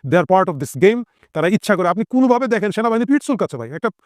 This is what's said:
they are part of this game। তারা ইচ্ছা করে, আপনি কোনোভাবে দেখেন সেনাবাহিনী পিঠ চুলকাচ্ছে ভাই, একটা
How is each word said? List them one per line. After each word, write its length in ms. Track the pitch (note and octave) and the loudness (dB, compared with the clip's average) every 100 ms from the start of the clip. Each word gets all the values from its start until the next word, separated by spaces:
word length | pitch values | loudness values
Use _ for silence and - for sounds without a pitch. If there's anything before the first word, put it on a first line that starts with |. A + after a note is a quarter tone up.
| C3 | 0
they 120 | E3+ | 0
are 100 | E3 | 4
part 180 | F#3 F#3+ | 2 2
of 100 | C#3+ | -2
this 160 | C3+ C3 | -8 2
game। 220 | F#3 A#3+ A#3 _ _ | 2 2 -2 _ _
তারা 120 | D#3+ E3 | -2 0
ইচ্ছা 260 | G#3 - F#3+ | 0 0 0
করে, 120 | F3+ | 0
আপনি 160 | F3 A3+ | -2 -2
কোনোভাবে 360 | B3+ C4 A#3+ B3+ | 2 2 2 0
দেখেন 220 | A3 G3+ | 0 -2
সেনাবাহিনী 340 | G3 A#3 A3+ | -2 -2 -2
পিঠ 180 | A#3+ C#4+ | 0 -2
চুলকাচ্ছে 340 | - A#3 G3 B2+ | -2 -4 -4 -6
ভাই, 120 | A2+ | -12
একটা 200 | D#3+ G#3+ - | -8 -8 -8